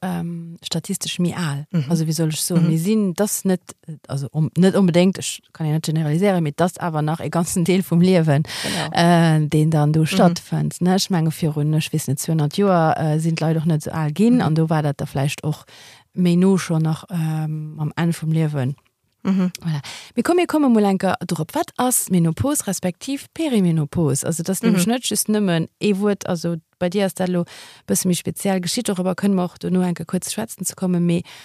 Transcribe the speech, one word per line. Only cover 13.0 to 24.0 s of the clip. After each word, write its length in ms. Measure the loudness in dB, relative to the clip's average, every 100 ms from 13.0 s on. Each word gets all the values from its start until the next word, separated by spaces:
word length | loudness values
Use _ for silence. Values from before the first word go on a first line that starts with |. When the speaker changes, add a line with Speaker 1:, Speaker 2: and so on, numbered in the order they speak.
| 0 0
Speaker 1:
sind 200 | 0 0
Leute 200 | 0 0
doch 60 | 0
nicht 180 | -2
so 80 | -2
alt 240 | -4 -4 2
gehen 200 | 4 4
Speaker 2:
Mhm. 120 | 2
Speaker 1:
und 100 | 2
da 120 | 2
war 140 | 0
das 120 | 0 -4
da 80 | -6
vielleicht 400 | -2 -2 -2 -6
auch 180 | -6 -10 -20 -20 -20 _
mehr 220 | -2 2 4
nur 240 | 4 2
schon 220 | 0 0
nach, 240 | 0 -2 -6
ähm, 680 | -4 -4 -4 -4 -6 -8 -6
am 140 | -6 -2
Ende 160 | -2
vom 220 | -2 0
Leben. 420 | 0 0 -2 -4 -6 _ _ _ _
Speaker 2:
Mhm. 280 | -2 0 0 -2
Speaker 1:
Voilà. 200 | -4 -4 -6 -18 -10 -4
Wir 80 |
kommen, 160 | 2 2
wir 80 | 2
kommen 260 | 2 4
mal 120 | 4 4
ein 120 | 2
paar 180 | 0 -2 -4
drauf. 220 | -6 -4
Was 480 | -4 -4 -2 0 0
ist 100 | 0
Menopause 560 | 2 2 0 -2 -2 -4
respektiv 600 | -4 -4 -6 -8 -8 -8
Perimenopause? 920 | -6 0 2 2 2 0 0